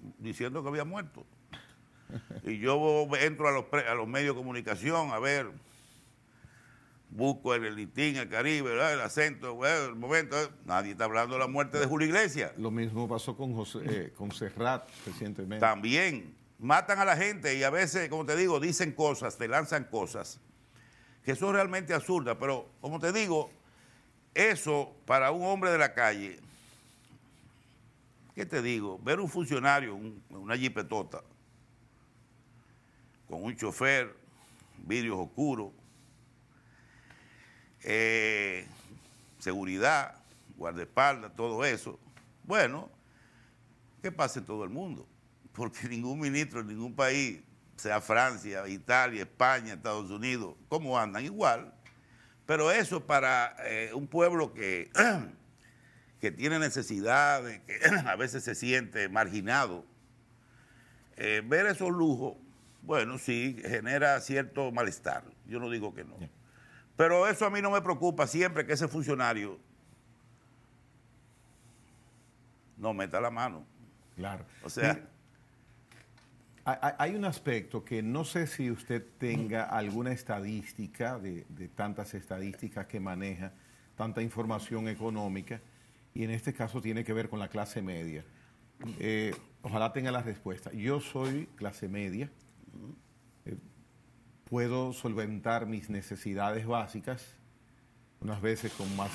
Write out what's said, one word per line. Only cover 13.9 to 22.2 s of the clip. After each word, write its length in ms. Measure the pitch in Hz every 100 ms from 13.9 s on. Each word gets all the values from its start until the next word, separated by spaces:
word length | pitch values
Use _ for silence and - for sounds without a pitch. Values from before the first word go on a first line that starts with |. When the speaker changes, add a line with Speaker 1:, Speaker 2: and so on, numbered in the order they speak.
| 107 82 -
Speaker 2:
con 160 | 101
Serrat 560 | - 101 - 120 127 - - -
recientemente. 540 | 90 104 98 95 107 113
Speaker 1:
También 720 | 101 110 147 185 131 80 - - -
matan 400 | 120 160 196 196
a 60 | 196
la 100 | 160
gente 380 | 196 202 143 135
y 60 |
a 60 | 135
veces, 380 | 165 180 180 160
como 160 | 156 147
te 100 | 160
digo, 240 | 185 147
dicen 320 | 165 170 165
cosas, 460 | 147 151 135 120 -
te 100 | 113
lanzan 380 | 139 156 151 120
cosas 540 | 113 92 104 - - - - - - - - - -
que 120 | - 135
son 180 | 196
realmente 400 | 202 196 185 160
absurdas, 420 | 156 - 180